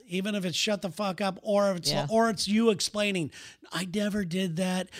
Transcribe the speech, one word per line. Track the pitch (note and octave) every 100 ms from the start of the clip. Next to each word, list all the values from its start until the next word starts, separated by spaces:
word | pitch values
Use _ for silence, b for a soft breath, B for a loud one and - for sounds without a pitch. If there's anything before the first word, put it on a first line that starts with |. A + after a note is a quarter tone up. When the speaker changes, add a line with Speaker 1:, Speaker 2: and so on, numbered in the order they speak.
| B3
Speaker 1:
Even | F3+ G3 G#3
if |
it's | F3+ D3+
"Shut | - G#3
the | G3
fuck | D#3+ G3+ F3+
up," | G3+ F#3
or | - G3+ G3+
if | F3+
it's, | C#3+
Speaker 2:
Yeah. | C#3+ C#3+
Speaker 1:
or | A3+ A3+
it's | G#3 -
you | G#3+ A3+
explaining, | G3 - G#3 G#3 G3 D3 B B B -
"I | E3 F#3
never | F#3 G#3 G3+
did | F#3 F3+ F#3+ D#3+
that. | F#3 F#3 F#3